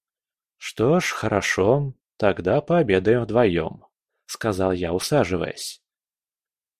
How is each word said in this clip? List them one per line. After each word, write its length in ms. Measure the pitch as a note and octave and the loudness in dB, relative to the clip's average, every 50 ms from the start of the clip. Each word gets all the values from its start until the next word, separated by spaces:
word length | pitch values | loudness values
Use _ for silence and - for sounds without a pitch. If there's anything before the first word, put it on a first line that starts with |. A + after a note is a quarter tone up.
| _ _ _ _ _ _ _ _ _ _ _ | _ _ _ _ _ _ _ _ _ _ _
«Что 440 | - - - - - G#2+ C3 E3 F3+ | -18 -16 -10 -4 0 2 2 2 2
ж, 100 | - - | 0 -2
хорошо, 840 | - - - A2 A2 G2 - - - - F#2 G#2 C3 D3 C#3+ C3+ C3 _ _ _ _ | -6 -4 -4 -2 -2 0 0 -2 0 2 2 2 2 2 0 -4 -8 _ _ _ _
тогда 440 | - A2 G2+ F2+ - F2 F2 A#2 C#3+ | 0 0 0 0 0 0 0 0 0
пообедаем 640 | - - E3+ F3 D#3 G#2 F#2+ F#2 F#2 G#2 A#2 B2 A#2 | 0 2 2 2 4 4 2 2 4 2 2 2 0
вдвоём», 640 | G#2+ G#2+ A#2+ B2 G2+ E2+ E2+ D#2+ E2+ - - _ _ _ _ _ _ _ _ _ | 0 2 2 2 4 2 0 -2 -4 -8 -14 _ _ _ _ _ _ _ _ _
сказал 440 | - - - - A2+ G2+ F2+ F#2+ F#2 | -16 -12 -6 -4 -4 -2 0 0 0
я, 240 | F#2 F2+ F2+ E2 E2+ | 0 -2 -2 -2 -4
усаживаясь. 880 | F#2+ - - D3+ C#3+ A2 E2+ F#2 E2+ D#2+ - - - - - - - _ _ _ _ _ _ _ _ _ _ _ _ _ _ _ _ _ _ _ | -4 -2 0 0 0 0 0 -2 -4 -4 -6 -8 -10 -12 -14 -14 -18 _ _ _ _ _ _ _ _ _ _ _ _ _ _ _ _ _ _ _